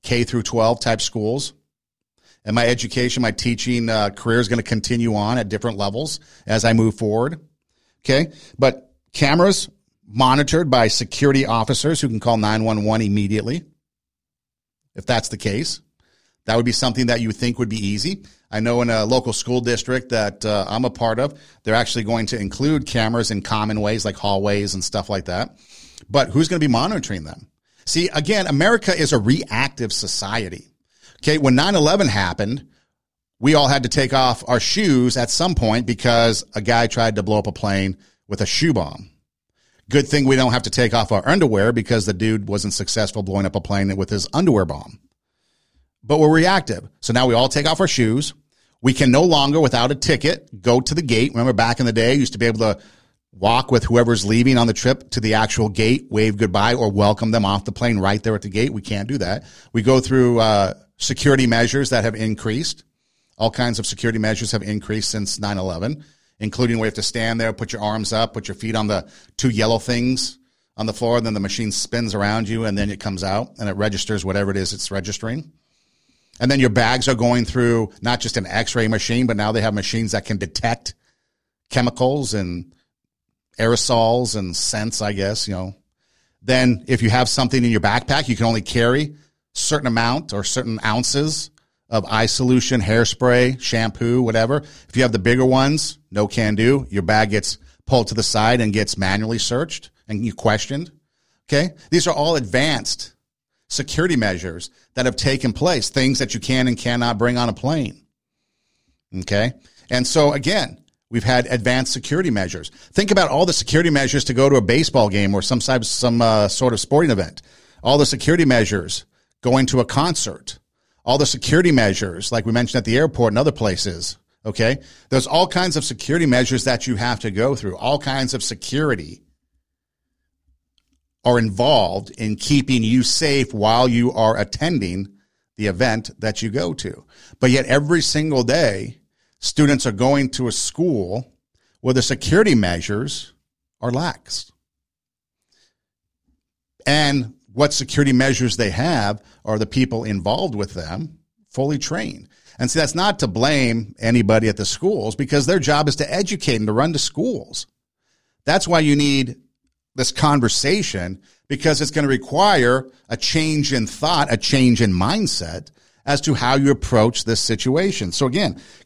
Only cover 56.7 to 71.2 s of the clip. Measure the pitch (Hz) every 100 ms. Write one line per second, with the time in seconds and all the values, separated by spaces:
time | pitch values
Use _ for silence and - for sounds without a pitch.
56.7 | 120 110 98 104 104 113 113 98 101 98
57.7 | 98 120 107 95 104 117 107 104 98 131
58.7 | 110 92 104 104 139 90 101 - - -
59.7 | 120 113 131 131 131 123 117 110 107 98
60.7 | - _ _ - 127 143 135 123 117 117
61.7 | 139 135 123 107 110 110 104 113 113 170
62.7 | - _ _ _ _ _ _ 113 - 120
63.7 | 110 104 - 120 110 107 107 113 110 101
64.7 | 104 - 107 - 113 98 - 101 101 95
65.7 | 82 104 151 - _ _ _ 107 113 123
66.7 | 117 110 110 104 120 113 113 113 104 117
67.7 | 110 104 110 98 113 113 - 101 98 110
68.7 | 113 107 101 - - _ - 131 113 110
69.7 | 113 - 120 123 127 - - _ _ _
70.7 | - 110 107 117 120